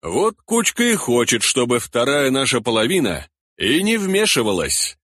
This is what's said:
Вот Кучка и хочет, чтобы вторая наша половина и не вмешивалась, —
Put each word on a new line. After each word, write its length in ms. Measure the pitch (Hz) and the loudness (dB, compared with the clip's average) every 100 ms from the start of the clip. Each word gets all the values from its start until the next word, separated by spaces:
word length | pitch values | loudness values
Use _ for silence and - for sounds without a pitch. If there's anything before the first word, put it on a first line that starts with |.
Вот 340 | 78 101 208 214 - | -4 0 -2 -2 -2
Кучка 380 | 233 214 - | 0 0 0
и 120 | 240 214 | 0 0
хочет, 480 | - 120 117 120 | 2 2 2 0
чтобы 360 | - - 120 120 | 0 0 0 0
вторая 520 | - 120 123 143 135 | -2 -2 0 2 0
наша 300 | 131 135 127 | 0 0 -2
половина 640 | 113 113 117 185 123 80 76 _ _ _ | 0 0 2 2 0 -4 -10 _ _ _
и 260 | 92 147 | 0 0
не 140 | 202 226 | 0 -2
вмешивалась, — 1000 | 196 190 208 - 110 95 73 - - - | 0 0 2 0 0 0 -2 -4 -6 -10